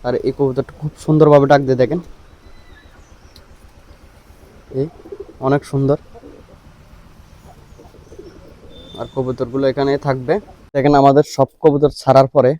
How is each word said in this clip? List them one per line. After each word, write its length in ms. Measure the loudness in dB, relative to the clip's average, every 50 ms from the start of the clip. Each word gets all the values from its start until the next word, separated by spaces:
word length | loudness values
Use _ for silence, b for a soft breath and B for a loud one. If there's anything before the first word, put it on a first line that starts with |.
| -6
আর 80 | -4 -6 -4 -4 -6
এই 40 | -4 -2
কবুতরটা 340 | -4 -2 -2 -6 -8 -8 -12 -12
খুব 120 | -12 -12 -12 -8 -2
সুন্দরভাবে 420 | 0 2 4 4 6 6 4 6 4
ডাক 80 | 2 2 2
দিয়ে 120 | 0 0 0
দেখেন, 180 | 0 -2 -2 -8 -8 -12 -20 -20 -20 -20 -20 _ _ -20 -20 -20 -20 -20 -20 -20 _ -20 -20 -20 -20 _ -20 _ -20 -20 -20 -20 -20 _ -20 -20 -20 -20 -20 -20 -20 -20 -20 _ -20 -20 -20 -20 _ _ -20 -20 -20 -20 -20 -20 -20 -10 -8 -6
এই 80 | -6 -8 -10 -20 -20 -20 -18 -18 -18 -20 -16 -8 -4
অনেক 160 | -2 -2 -2 -4 -6
সুন্দর। 280 | -6 -4 -2 -2 -2 -4 -6 -20 -20 -20 -20 -20 -20 -20 -20 _ -20 _ _ -20 -20 -20 -20 -20 -20 -20 -20 -20 -20 -20 -20 -20 -20 -20 -20 -20 -20 -20 -20 -20 -20 -20 -20 -20 -20 -20 -20 -20 -20 -20 -20 -20 -20 -20 -20 -20 -20 -20 -20 -20 -20 -20 -20 -20 -16 -14
আর 60 | -14 -10 -8
কবুতরগুলো 500 | -8 -8 -8 -6 -8 -8 -6 -4 -2 -2 -2
এখানে 180 | -2 -2 -2 -2 -2 -2 -2
থাকবে। 280 | -4 -6 -4 -4 -4 -4 -4 -6 -12 -20 -20 -20 _ -6
দেখেন 180 | 0 0 2 4 4
আমাদের 240 | 4 4 4 4 0 0 -2
সব 120 | -4 -4 -4 _ _
কবুতর 280 | 0 2 2 2 0 -2 -2 -4
ছাড়ার 280 | -2 2 4 4 4 4 2
পরে 160 | 2 2 2 0